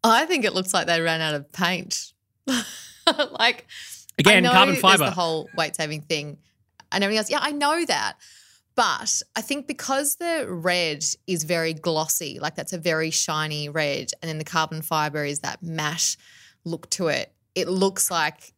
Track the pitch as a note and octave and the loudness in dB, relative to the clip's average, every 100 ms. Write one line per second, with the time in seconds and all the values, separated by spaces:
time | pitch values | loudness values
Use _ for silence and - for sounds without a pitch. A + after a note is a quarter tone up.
0 | A3+ A3+ D#4+ F4 G#3 F#3 F#3 F#3+ E3+ E3+ | 6 6 4 0 0 0 0 0 2 0
1 | E3 D#3+ D#3 D3+ C#3+ - F3+ F#3 - - | 2 0 -2 -2 -6 -2 0 0 -6 -8
2 | - _ _ _ - B3 - - - - | -8 _ _ _ -4 -4 -4 -14 -20 -2
3 | - - - - A#3 A#3+ - - - - | -2 0 -4 2 0 0 -10 -18 -18 -18
4 | - - D#3 G#3+ B3 B3 G3 F3+ F#3 F#3+ | -12 4 8 8 8 8 6 6 6 6
5 | D3+ F3 E3+ D#3+ - - D#3 - D#3 D3+ | 4 0 -2 -2 -4 -2 -2 -2 -6 -6
6 | D3+ D#3 D3 C#3+ _ _ _ _ - F3+ | -4 -4 -4 -14 _ _ _ _ -4 0
7 | G3 A3 G#3+ D4 D4 D4 C#4+ E4 E4 D3+ | 2 0 0 0 0 0 0 0 0 -2
8 | G#2 - - - _ _ _ - A#3 D#3 | -2 -6 -20 -20 _ _ _ 0 2 0
9 | A3+ - - - - C#4+ C#4 C#4+ - C4+ | -2 -4 -4 -8 -6 -8 -6 -10 -4 -2
10 | C#4+ - E4+ E4 A#3 F3+ E3+ F3+ E3 D3 | -2 -4 -4 -4 -4 -4 0 0 0 -2
11 | - - - F3 D#3+ E3+ E3 D#3+ F3 D#3 | -6 -6 -4 -4 0 0 0 -2 -2 -2
12 | D#3+ - D3+ - D3 D3+ C3+ F3 E3+ D#3+ | 0 -4 -4 -6 -8 -6 -10 -4 0 0
13 | D#3+ D#3 - D#3 D#3 D3+ D3 D3+ D3 C#3+ | 0 -2 -2 -2 -2 -4 -4 -2 0 -2
14 | C#3 - E3 D#3 D3+ E3+ D#3 D#3+ D#3 D#3+ | -6 -8 -8 -8 -2 0 0 -4 -2 0
15 | D3+ D3 C#3+ C#3+ - - E3+ D#3+ D3+ D#3+ | 0 -2 -4 -4 -6 -8 -8 -4 -4 -2
16 | - - - - - _ E3+ E3 - - | -2 -4 -12 -20 -20 _ -8 -8 -6 -2
17 | E3+ C3 - _ _ - E3 F#3+ G3 F#3+ | 0 0 -4 _ _ -4 -2 2 2 2
18 | - E3+ D3+ - - | -2 2 0 -2 -20